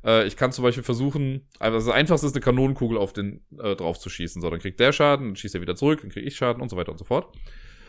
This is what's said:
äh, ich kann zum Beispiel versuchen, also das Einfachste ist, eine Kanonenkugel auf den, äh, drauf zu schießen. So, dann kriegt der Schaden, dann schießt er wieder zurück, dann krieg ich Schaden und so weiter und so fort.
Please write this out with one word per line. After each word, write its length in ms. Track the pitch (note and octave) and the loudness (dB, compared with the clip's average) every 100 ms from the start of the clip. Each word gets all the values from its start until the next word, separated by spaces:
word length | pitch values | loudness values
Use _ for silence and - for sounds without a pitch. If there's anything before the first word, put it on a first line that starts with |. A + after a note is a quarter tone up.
äh, 240 | A2 A2+ G2+ | 4 4 4
ich 80 | - | 2
kann 160 | C3 | 0
zum 120 | B2+ | 2
Beispiel 200 | B2 A#2+ | 2 2
versuchen, 640 | A#2+ A#2 C#3 D3 C3+ C3+ - - | -2 0 0 0 -2 -4 -10 -4
also 180 | A2 A2+ | 0 2
das 120 | A2+ | 2
Einfachste 380 | A2+ D#3 D#3+ D3 | 2 4 2 2
ist, 80 | C#3 | 0
eine 60 | |
Kanonenkugel 560 | C3 B2 C3+ C3+ A#2+ A2 | 2 4 4 2 0 0
auf 160 | G2 | -2
den, 320 | - G2+ - - D3 | -2 -6 -8 -16 -8
äh, 160 | G#2+ F#2+ | -4 -2
drauf 240 | E2 E2 | -2 -4
zu 100 | - | -8
schießen. 320 | - E2 F2 | -8 -8 -4
So, 80 | E2+ | -4
dann 100 | E2 | -4
kriegt 200 | G2 F#2 | -4 2
der 120 | B2+ | 4
Schaden, 360 | D3 D3 C#3 B2 | 6 4 4 -2
dann 60 | F#2+ | -8
schießt 200 | G2+ F2+ | -8 -6
er 60 | |
wieder 140 | F2+ F2+ | -4 0
zurück, 260 | C#3+ D3+ | 2 0
dann 100 | G2 | -4
krieg 140 | - C3 | -10 -10
ich 100 | - | -2
Schaden 260 | B2 A#2+ | -2 -2
und 80 | B2+ | -4
so 80 | F#2 | -6
weiter 140 | E2 | -6
und 60 | D#2+ | -8
so 80 | - | -4
fort. 300 | C3 - - - - - - | -4 -4 -12 -16 -16 -20 -20